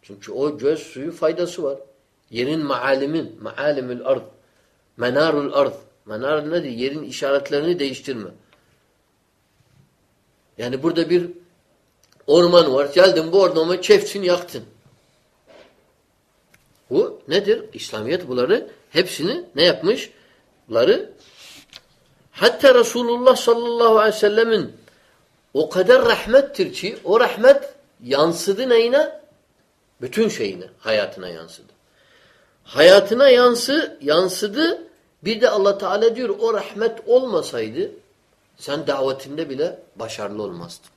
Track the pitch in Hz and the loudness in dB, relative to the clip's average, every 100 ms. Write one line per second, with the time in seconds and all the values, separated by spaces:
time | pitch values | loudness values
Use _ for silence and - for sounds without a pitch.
0 | _ 101 - 107 147 147 131 156 - 127 | _ -20 -12 -4 -4 -2 -2 -4 -6 -14
1 | 147 170 160 165 175 - 147 139 - _ | -12 -4 -4 -2 -6 -4 -6 -8 -14 _
2 | _ _ _ 113 127 160 147 127 127 135 | _ _ _ -6 -4 -2 -4 -4 0 -2
3 | 139 160 143 - 107 - 143 143 127 123 | -2 -4 -6 -12 -16 -6 -4 -2 -6 -8
4 | 131 131 - _ _ _ _ _ _ _ | -2 -4 -4 _ _ _ _ _ _ _
5 | 120 131 160 147 143 139 135 - - _ | -4 0 0 0 -2 0 -2 -2 -20 _
6 | - 107 131 151 147 170 147 117 127 147 | -14 -10 -4 -4 -4 -6 -6 -6 -6 -8
7 | 143 123 139 139 139 143 156 175 139 127 | -12 -8 -2 -2 -2 -4 -2 -2 -4 -8
8 | - 123 95 - _ _ _ _ _ _ | -10 -10 -10 -18 _ _ _ _ _ _
9 | _ _ _ _ _ _ _ _ _ _ | _ _ _ _ _ _ _ _ _ _
10 | _ _ _ _ _ _ 120 131 156 170 | _ _ _ _ _ _ -8 -4 -4 -2
11 | 160 175 175 - _ _ _ _ _ _ | 0 0 -2 -12 _ _ _ _ _ _
12 | _ _ - 165 175 175 151 131 143 170 | _ _ 2 4 6 6 6 2 0 4
13 | 185 160 160 185 185 160 165 185 185 208 | 4 4 2 2 4 2 -2 -2 4 4
14 | 202 202 185 175 - 131 110 _ _ _ | 4 -6 -2 -2 -4 -16 -16 _ _ _
15 | _ _ _ _ _ - _ _ _ _ | _ _ _ _ _ -20 _ _ _ _
16 | _ _ _ _ _ _ _ _ _ - | _ _ _ _ _ _ _ _ _ -2
17 | - - - 170 196 240 - - - 107 | -2 -4 -4 -2 0 -2 -4 -16 -10 -8
18 | 110 175 165 127 127 226 - - _ 151 | -4 -6 -4 -2 0 0 -2 -20 _ -2
19 | 185 - 165 302 349 135 175 147 170 254 | -2 -4 -6 -6 -8 0 0 2 -2 -4
20 | - _ _ _ _ _ _ 113 131 254 | -6 _ _ _ _ _ _ 0 2 0
21 | - - _ _ - - _ - _ _ | -2 -18 _ _ -20 -20 _ -20 _ _
22 | _ _ _ - 196 - 277 247 226 240 | _ _ _ 0 0 4 4 6 2 -2
23 | 240 240 254 254 - 233 240 233 233 220 | -4 2 4 4 2 0 0 2 4 4
24 | 214 208 208 208 233 220 147 - _ _ | 4 2 0 2 2 0 -2 -12 _ _
25 | _ _ _ _ _ 135 156 180 185 254 | _ _ _ _ _ -4 -2 -2 4 4
26 | 247 226 - 254 277 - 175 - 185 240 | 4 0 4 2 2 -2 -6 -4 -10 -10
27 | 151 214 240 - 240 277 - - _ _ | 0 2 2 2 4 4 2 -18 _ _
28 | 120 135 160 165 - 196 262 233 233 269 | -4 0 0 0 -4 -2 2 2 4 2
29 | 311 - _ _ _ _ _ _ _ _ | 0 -4 _ _ _ _ _ _ _ _
30 | 120 - 214 - 104 92 90 _ 110 107 | -10 -2 -2 -2 -8 -8 -16 _ -4 -2
31 | 98 95 92 82 82 - _ _ _ _ | -2 -8 -14 -16 -18 -20 _ _ _ _
32 | _ _ _ _ _ _ _ 131 160 196 | _ _ _ _ _ _ _ 4 8 8
33 | 196 226 277 247 247 240 - 294 - - | 6 4 6 6 6 2 -2 -2 -2 -8
34 | 139 156 185 180 208 208 320 381 - _ | 0 2 2 -2 -6 -2 -2 -2 -10 _
35 | _ _ 160 220 226 208 196 196 190 202 | _ _ -8 0 2 2 0 0 -4 0
36 | 226 226 247 196 226 214 - 196 226 226 | 0 0 -6 -4 -2 -2 -6 -4 -6 -6
37 | - 247 262 185 - 123 110 123 202 - | 0 0 2 -4 -4 -8 -8 -6 -8 -8
38 | _ _ _ _ _ _ - 147 147 139 | _ _ _ _ _ _ -10 -8 -4 -2
39 | 135 131 135 147 156 135 160 - - _ | -2 -4 -10 -10 -10 -6 -6 -6 -20 _
40 | 110 - 101 104 101 87 85 - _ | -14 -10 -10 -8 -10 -10 -16 -20 _